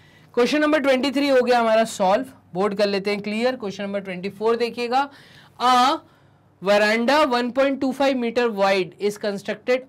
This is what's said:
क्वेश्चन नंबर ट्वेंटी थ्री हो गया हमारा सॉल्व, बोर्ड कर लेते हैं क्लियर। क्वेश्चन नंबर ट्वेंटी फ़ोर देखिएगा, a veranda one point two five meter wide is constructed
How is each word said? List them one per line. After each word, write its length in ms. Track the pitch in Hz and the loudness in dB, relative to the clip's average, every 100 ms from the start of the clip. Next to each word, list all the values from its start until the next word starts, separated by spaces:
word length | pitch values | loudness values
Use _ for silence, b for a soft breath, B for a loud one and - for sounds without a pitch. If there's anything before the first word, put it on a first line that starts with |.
| b b b | b b b
क्वेश्चन 260 | - 240 294 | -2 0 0
नंबर 200 | 302 302 | 0 2
ट्वेंटी 300 | 269 254 277 | 2 2 0
थ्री 180 | 269 285 | 0 2
हो 140 | 262 | 2
गया 160 | 240 240 | 4 2
हमारा 240 | 226 220 220 | 4 2 2
सॉल्व, 400 | - 190 214 262 - _ | 0 2 2 -2 -16 _
बोर्ड 200 | 175 202 | -4 -2
कर 120 | 196 208 | 0 0
लेते 240 | 202 196 | 0 -2
हैं 100 | 202 | -4
क्लियर। 340 | 208 214 247 262 | -4 -2 -2 -2
क्वेश्चन 280 | 202 190 | -8 -8
नंबर 160 | 202 202 | -6 -6
ट्वेंटी 300 | 190 180 196 | -8 -10 -10
फ़ोर 260 | 202 220 233 | -4 -2 0
देखिएगा, 520 | 233 220 240 254 277 B B B B - | -2 -4 -4 -2 -4 B B B B -2
a 380 | 240 254 262 311 b b b b _ _ | 2 4 4 0 b b b b _ _
veranda 560 | 185 208 208 220 233 294 311 | 2 2 2 2 2 2 2
one 240 | 240 247 | 0 0
point 280 | 247 269 269 | 0 0 0
two 120 | 269 | -4
five 220 | 262 269 262 | 0 0 0
meter 300 | 233 240 240 | -2 0 0
wide 420 | 196 196 196 170 - | 0 0 0 -2 -4
is 180 | 202 202 | -6 -4
constructed 680 | 214 196 - 208 - 254 | -6 -6 -8 -6 -2 -2